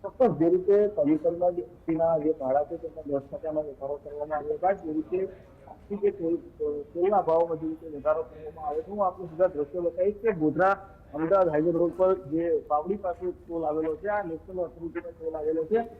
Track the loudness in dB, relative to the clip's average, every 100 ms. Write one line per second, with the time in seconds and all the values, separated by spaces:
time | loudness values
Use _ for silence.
0 | -10 2 2 6 4 4 4 4 4 2
1 | 2 4 2 2 0 0 -8 -12 -4 2
2 | 2 2 2 0 0 0 0 -6 -10 -12
3 | -4 -4 -4 -10 -4 -4 -4 -8 -8 -8
4 | -8 -10 -4 -4 -4 -2 0 0 -2 -4
5 | -2 -4 -4 -8 -20 -20 -20 -20 -10 0
6 | 0 0 -2 -2 -4 -6 -4 -4 -8 0
7 | 2 4 4 4 2 0 -4 -6 -10 -4
8 | 0 0 -2 -10 -16 -8 -4 -4 -6 0
9 | 0 0 -12 2 2 2 -4 -2 -2 0
10 | 0 2 -2 2 0 4 2 2 -4 -20
11 | -14 -4 2 4 4 4 2 2 0 4
12 | 2 2 0 -2 0 0 0 -2 0 -4
13 | -4 -4 -6 -8 -8 -4 -2 0 -2 -2
14 | -2 -2 -4 -8 -8 -6 -6 -6 -8 -8
15 | -10 -8 -8 -4 -2 0 0 0 -2 -10